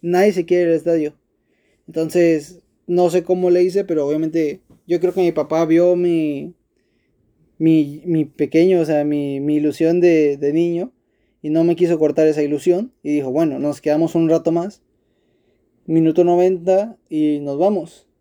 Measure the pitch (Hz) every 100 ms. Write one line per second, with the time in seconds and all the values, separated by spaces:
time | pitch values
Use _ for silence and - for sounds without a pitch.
0 | 170 180 208 190 170 180 175 165 165 165
1 | 151 - _ _ _ _ _ _ - 160
2 | 160 180 170 160 147 180 _ _ - 175
3 | 180 180 175 185 180 175 180 185 190 160
4 | 143 151 160 165 151 - _ _ - 170
5 | 180 180 175 160 143 160 165 165 175 180
6 | 175 165 156 139 156 - _ _ _ _
7 | _ _ _ _ _ _ 160 160 143 151
8 | 175 160 147 - 143 160 180 185 156 151
9 | 147 147 143 139 143 151 151 143 160 175
10 | 175 165 151 139 143 156 170 170 240 _
11 | _ _ _ _ 151 156 170 170 175 165
12 | 151 147 156 151 147 147 180 175 247 _
13 | - 147 131 135 165 135 147 139 151 151
14 | 165 165 165 160 165 170 190 - _ _
15 | _ _ _ _ _ _ _ _ - 165
16 | 160 160 175 175 180 185 170 190 220 220
17 | _ 156 151 147 143 139 185 202 165 -
18 | _ _